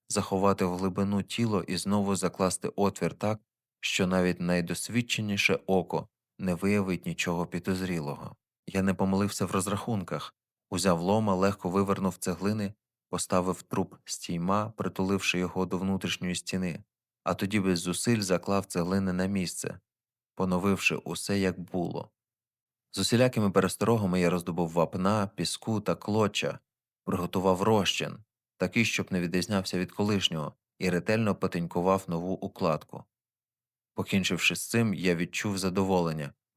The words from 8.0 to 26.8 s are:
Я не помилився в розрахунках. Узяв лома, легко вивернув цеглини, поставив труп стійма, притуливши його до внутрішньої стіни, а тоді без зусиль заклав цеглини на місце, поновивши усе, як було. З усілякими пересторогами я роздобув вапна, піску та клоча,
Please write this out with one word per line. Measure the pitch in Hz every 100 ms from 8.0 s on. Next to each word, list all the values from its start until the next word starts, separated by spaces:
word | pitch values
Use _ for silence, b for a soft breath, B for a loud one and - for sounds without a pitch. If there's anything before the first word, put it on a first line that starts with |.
| 73 - - - _ _ -
Я | 98
не | 95
помилився | 90 95 98 101 - 95
в |
розрахунках. | 98 95 101 - 107 85 76 - - _ _ -
Узяв | 92 92 85
лома, | 87 110 107
легко | 92 98 101 90
вивернув | 95 98 90 95 -
цеглини, | - 85 98 107 101 - _ _ -
поставив | 90 - 92 90 87
труп | - - 90 -
стійма, | - - - 87 87 101 110 -
притуливши | 95 - 95 98 - 90
його | 90 92 90
до | 90
внутрішньої | 95 95 90 - 90
стіни, | 90 - 95 90 - - _ _ _
а | -
тоді | 90 98 107
без | 95 87
зусиль | 90 85 - 117
заклав | 95 87 - 98 92
цеглини | 87 85 98 95
на | 90 95
місце, | 101 85 - - - _ _ _ _ _
поновивши | - 92 90 98 92 - 80
усе, | - 85 - 101
як | 95 90
було. | 87 92 87 82 - _ _ _ _ _ _ _ _
З | -
усілякими | 95 117 127 120 104
пересторогами | 95 95 - 104 117 98 90
я | 87
роздобув | 87 85 85 82
вапна, | 85 78 90 95 107 101
піску | - 85 - - 110
та | 104
клоча, | 85 - 107 104 - - - _ _